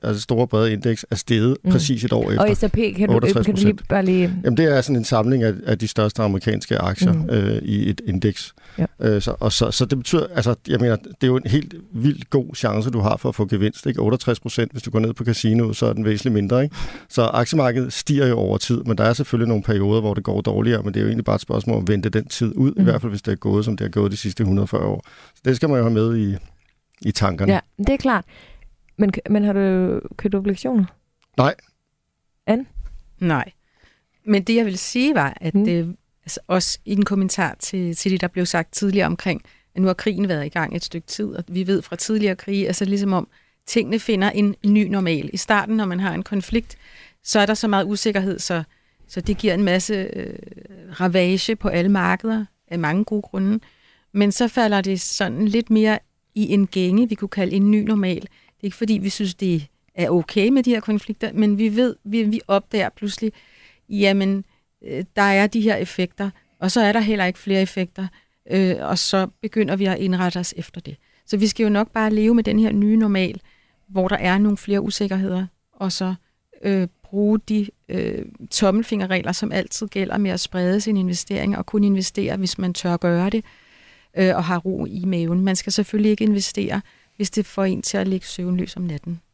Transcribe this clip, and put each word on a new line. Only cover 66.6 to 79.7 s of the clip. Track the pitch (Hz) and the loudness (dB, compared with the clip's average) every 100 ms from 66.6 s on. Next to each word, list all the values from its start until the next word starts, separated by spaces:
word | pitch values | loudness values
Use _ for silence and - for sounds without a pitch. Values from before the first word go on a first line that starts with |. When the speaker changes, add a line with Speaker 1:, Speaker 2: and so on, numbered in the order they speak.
| 185 | -2
Speaker 3:
så | 240 | 2
er | 208 | 2
der | 226 | 2
heller | 214 214 180 | 2 0 0
ikke | 185 | -2
flere | - 196 | -2 0
effekter, | 190 - 180 - 190 - _ _ - | 0 -2 -6 -6 -10 -12 _ _ -4
øh, | 190 185 180 | 0 2 0
og | 71 175 | -2 -2
så | - 190 190 _ | 0 0 -2 _
begynder | 214 220 208 190 | -6 -2 0 0
vi | 196 | 0
at | 185 | 0
indrette | 190 185 180 180 | -2 0 0 -2
os | 175 - | -8 -8
efter | - - | -12 -14
det. | - 143 _ _ _ | -16 -18 _ _ _
Så | 208 | 0
vi | 208 | 0
skal | - | 2
jo | 220 | 2
nok | 202 220 | 2 0
bare | - 214 | 0 0
leve | 214 214 233 | 4 4 4
med | |
den | 220 208 | 4 2
her | 220 | 2
nye | 208 208 220 | 4 4 4
normal, | 214 196 185 190 - _ _ _ _ | 4 2 0 -4 -16 _ _ _ _
hvor | 190 185 | -2 0
der | 208 | 0
er | 180 190 | 2 2
nogle | 208 202 | 2 0
flere | - 202 | -2 -2
usikkerheder, | 202 - 202 190 190 180 185 _ _ | -2 -4 -2 -2 -2 -4 -6 _ _
og | _ 190 | _ -6
så, | - 185 185 _ _ _ - | -4 -4 -6 _ _ _ -8
øh, | - 196 180 _ | -2 0 -2 _
bruge | - 196 208 214 - | -8 0 2 2 0
de, | 214 202 _ _ | -2 -2 _ _
øh, | 185 55 - - - - | -4 -4 -6 -10 -16 -8
tommelfingerregler, | - 202 202 226 214 185 185 - | 0 2 2 0 -4 -2 -2 -2
som | 180 214 | -4 -2
altid | 202 - | -4 -4